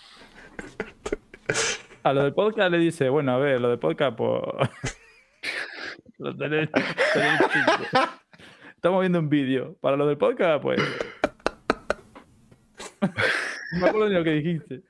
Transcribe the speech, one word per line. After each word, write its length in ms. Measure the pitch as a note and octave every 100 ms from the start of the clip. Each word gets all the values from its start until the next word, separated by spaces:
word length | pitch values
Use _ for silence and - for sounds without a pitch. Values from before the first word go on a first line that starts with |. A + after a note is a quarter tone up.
| - - - - - - - - - - - - _ - - - - - - -
A 100 | D#3
lo 100 | C#3
del 100 | C#3+
podcast 360 | C#3+ G#3+ G#3+ F#3
le 80 | E3+
dice: 300 | E3 D#3+ C3
Bueno, 240 | C#3+ C3+
a 60 | B2+
ver, 220 | C#3+ B2+
lo 100 | B2
del 80 | A#2+
podcast, 380 | D#3 E3 C#3 A2+
pues, 260 | A#2 A#2+
<laughs> 1800 | - - - - - - - - _ _ - - - - - - - -
lo 180 | C#3+ C3+
tenés, 340 | C#3+ D3+ D#3
tenés 720 | C#3 - - D5+ D#5+ - G5
chico. 600 | - G5 - G4 - B3+ E4 - _ - - - -
Estamos 260 | - E3+ F#3
viendo 180 | F#3 F3
un 100 | D3+
vídeo. 460 | D3 C3 C3 C#3 F3+
Para 160 | C3+ C#3
lo 100 | C#3+
del 120 | D3
podcast, 440 | A3 B3+ F3+ D3
pues, 160 | C3 -
<laughs> 2250 | C#3+ - - - - - - - - - - - - - - _ - _ _ - - -
no 800 | G3 - - - - - - F3
me 80 | F3+
acuerdo 200 | G#3+ G#3+
ni 60 |
lo 100 | F#3
que 60 | D#3+
dijiste. 500 | D3+ D#3 D#3+ - B2+